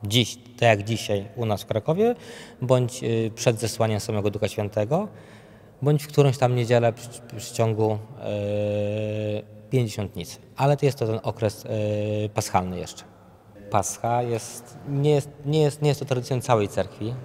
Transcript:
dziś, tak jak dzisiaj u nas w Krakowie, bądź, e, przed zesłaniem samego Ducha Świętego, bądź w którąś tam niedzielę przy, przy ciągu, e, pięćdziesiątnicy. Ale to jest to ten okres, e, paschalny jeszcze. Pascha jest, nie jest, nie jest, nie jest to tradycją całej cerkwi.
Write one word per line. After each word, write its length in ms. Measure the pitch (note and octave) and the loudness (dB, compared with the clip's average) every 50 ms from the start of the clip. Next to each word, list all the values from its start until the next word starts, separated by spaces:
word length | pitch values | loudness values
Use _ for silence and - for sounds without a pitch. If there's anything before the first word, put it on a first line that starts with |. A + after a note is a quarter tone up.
| - | -4
dziś, 320 | G#2 G#2 B2+ A#2 - - | 2 4 4 4 4 -2
tak 260 | - - - - - A#2+ | -14 -16 -20 -4 4 6
jak 200 | A#2 A2 G2+ G2+ | 6 6 6 2
dzisiaj 460 | G#2 A2+ A2 - - G#2 G2+ G2 A2 - | -2 -4 -4 -2 -2 -2 -2 -2 -6 -6
u 100 | B2 A#2 | -4 -2
nas 160 | A2 G#2 F#2+ - | -2 -2 -2 -4
w 40 | |
Krakowie, 480 | - - A2 - - D#3+ F#3 G#3+ A#3 A#3+ - - - - - - - - - B2+ | -4 -4 -2 0 0 2 2 2 0 0 -2 -8 -18 -18 -18 -18 -18 -10 -8 2
bądź, 420 | A#2+ B2+ B2+ B2 A#2+ - - B2+ | 4 4 4 4 2 -2 -6 -4
e, 20 | A#2+ A#2 A2+ A2+ A2 A2 | 0 0 0 0 -2 -4
przed 260 | - - C3 A#2 G#2+ | 0 2 2 2 2
zesłaniem 400 | - A2 - - A#2 A2+ A2 G#2 | -2 -4 0 0 0 0 0 -2
samego 300 | - - A2 G#2 G2 G#2 | -2 -2 -4 0 0 -2
Ducha 180 | G2 G#2 - G#2 | -2 0 -4 -2
Świętego, 600 | - - G#2 G2+ - G#2+ G#2 A2 D3 F3 G#3 G#3 - - - - - - - - - - - - - - - | -2 -4 -6 -2 0 -2 0 0 0 -2 -2 -4 -10 -16 -20 -20 -20 -20 -20 -20 -20 -20 -20 -20 -12 -2 2
bądź 200 | C#3+ D3+ D3 - | 2 2 2 0
w 60 | - | 0
którąś 300 | - - C#3+ C#3 B2 - | 4 4 4 4 4 4
tam 180 | C3 A#2+ B2 | 2 2 2
niedzielę 360 | B2 A#2+ A2 B2 A#2+ A#2 A#2 A2+ | 2 2 4 4 4 4 4 0
przy, 160 | - - - - - - - - | 0 -12 -16 -16 -16 -16 -14 -14
przy 180 | A2 - - - | -12 -12 -10 -2
ciągu, 440 | - A#2 A2+ A2 G#2 A2 G#2+ A2 G#2+ G#2+ A2 C3+ - | 0 0 0 2 2 2 2 0 -2 -6 -12 -16 -10
e, 60 | G#2+ G#2+ G#2 G#2 G2+ G#2 G#2 G#2 G#2 G#2 G#2 G#2 G#2 G#2 G#2 G#2+ G#2+ G#2+ G#2+ G#2+ G#2+ G#2+ G#2+ G#2+ - - - - - - | -8 -6 -4 -4 -2 -2 -2 -2 -2 -2 -2 -2 -2 -2 -2 -4 -4 -4 -4 -4 -4 -4 -4 -6 -8 -12 -20 -20 -10 -2
pięćdziesiątnicy. 680 | - C3 A#2+ G#2+ G2+ - G#2 F2+ - F#2+ E2 - - - - - - | 0 0 0 0 -2 -6 -6 -6 -6 -10 -12 -12 -14 -18 -20 -20 -4
Ale 200 | - B2+ C#3 D3 | 0 2 2 4
to 100 | C#3 - | 4 2
jest 120 | C#3+ B2 - | 0 2 2
to 80 | A#2+ | -2
ten 140 | A2 A2 A2+ - | -2 -2 -2 -4
okres, 420 | B2 A#2 - A2+ G#2 - - - | -6 -4 -2 -2 -2 -2 -4 -8
e, 600 | - A2 G#2+ G#2+ G#2 G#2 G#2 G#2 G#2+ G#2+ G#2+ G#2+ G#2 | -6 -4 -2 0 0 -2 -2 -2 -2 -2 -2 -4 -2
paschalny 500 | G#2 A2+ G#2+ - - F#2+ F2+ F#2 F2+ F2 | -2 -2 -4 2 0 0 0 0 -6 -8
jeszcze. 260 | E2 - - - - - - - - - - - _ - - - G2+ G2+ | -8 -10 -12 -16 -18 -20 -20 -20 -20 -20 -20 -20 _ -20 -20 -20 -14 -2
Pascha 520 | - G#2 F#2+ - - - - A#2 A#2 A#2+ B2 | 0 0 0 0 -6 -4 -2 0 0 0 0
jest, 560 | A#2+ A#2 A2 - - - - - - - - - C#3 | 0 -4 -4 -6 -8 -14 -16 -18 -18 -20 -16 -10 -4
nie 220 | C#3+ C#3 C#3+ D3+ | -2 0 2 4
jest, 180 | D3+ C#3+ C3+ - - - - | 4 2 2 -2 -12 -10 -4
nie 160 | C#3 D3+ D#3 | 0 2 4
jest, 220 | D3+ C#3+ D3+ - D3 | 4 2 2 2 2
nie 60 | D3 | 2
jest 120 | C#3 - | 2 0
to 60 | C#3 | -2
tradycją 340 | B2 C3 B2 A#2+ - C3+ B2 | -4 -2 -4 -2 -2 -4 -4
całej 280 | A#2 - B2 A2 G#2 G2 | 2 4 4 4 4 0
cerkwi. 460 | - G2+ F#2+ - - - G#2 A2 B2+ - - | 0 -2 -4 -4 -4 -8 -8 -8 -8 -8 -12